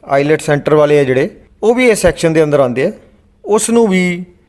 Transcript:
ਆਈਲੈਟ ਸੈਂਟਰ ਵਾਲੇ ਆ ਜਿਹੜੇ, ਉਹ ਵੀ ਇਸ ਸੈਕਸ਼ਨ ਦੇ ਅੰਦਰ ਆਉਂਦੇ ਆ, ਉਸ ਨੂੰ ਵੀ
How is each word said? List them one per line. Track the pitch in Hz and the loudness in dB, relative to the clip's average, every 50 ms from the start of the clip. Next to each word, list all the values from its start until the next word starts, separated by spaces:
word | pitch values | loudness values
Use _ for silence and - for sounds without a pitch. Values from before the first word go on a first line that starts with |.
| - - | -6 -2
ਆਈਲੈਟ | 139 139 143 147 156 147 | -2 -2 0 0 -2 -2
ਸੈਂਟਰ | - - 147 143 - 147 147 | 0 -2 -4 -2 0 0 2
ਵਾਲੇ | 151 147 147 147 147 | 2 2 2 2 2
ਆ | 143 | 2
ਜਿਹੜੇ, | 127 131 131 143 208 - - - _ _ _ | 0 0 -2 -2 -4 -6 -16 -20 _ _ _
ਉਹ | - 214 240 | -2 -2 0
ਵੀ | 240 254 247 | 2 2 0
ਇਸ | 214 - | 0 2
ਸੈਕਸ਼ਨ | - 175 - - - 165 | 0 0 0 0 -2 0
ਦੇ | 160 160 156 | 2 2 0
ਅੰਦਰ | 151 147 139 | 2 2 0
ਆਉਂਦੇ | 139 123 120 123 139 | 0 0 0 -2 -4
ਆ, | 190 214 - _ _ _ _ _ _ _ _ _ | -4 -4 -8 _ _ _ _ _ _ _ _ _
ਉਸ | 392 202 220 - - | -2 -2 -2 0 0
ਨੂੰ | 226 233 233 208 | 0 2 2 2
ਵੀ | 185 185 180 180 175 175 180 - _ _ _ | 2 0 0 -2 -4 -6 -10 -16 _ _ _